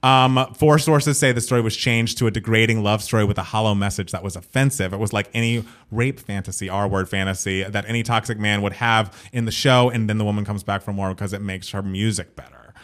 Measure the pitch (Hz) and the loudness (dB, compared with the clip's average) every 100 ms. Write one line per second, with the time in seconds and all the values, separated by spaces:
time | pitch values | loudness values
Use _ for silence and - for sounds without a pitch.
0 | 131 131 127 131 131 - 147 151 151 151 | 6 6 6 4 0 2 4 4 4 4
1 | 147 139 135 120 - 123 110 - - 117 | 4 2 2 2 0 0 0 0 0 2
2 | 113 - 117 107 107 110 113 113 101 107 | 0 0 0 0 0 2 4 2 2 0
3 | - 113 104 98 92 113 110 101 98 95 | 0 0 2 0 -2 0 2 2 0 -2
4 | 92 92 95 87 - 131 135 - 95 95 | -6 -6 -8 -10 -4 0 2 2 -4 -2
5 | 107 107 101 117 113 117 107 - _ 110 | -2 -2 -2 -2 0 -2 -4 -16 _ -2
6 | 127 135 - 101 95 95 92 98 101 98 | -2 -2 -8 -8 -6 -8 -6 -2 0 0
7 | 92 98 95 95 101 95 95 101 101 117 | -2 -2 -2 -2 -4 -4 -2 -6 -2 -4
8 | 113 117 107 107 104 104 101 - 117 113 | 0 -2 -2 -2 0 0 -2 -2 2 2
9 | 101 - - 123 113 101 139 127 123 117 | 0 -8 -8 -4 -4 0 4 4 4 2
10 | 107 107 107 104 104 104 98 101 - 98 | -2 0 0 -2 -4 -6 -4 -6 -4 -4
11 | 95 92 101 101 101 95 - 101 98 95 | -4 -4 -6 -6 -6 -8 -8 -8 -6 -2
12 | 107 98 87 - - 67 - - | 0 -2 -6 -16 -20 -20 -20 -20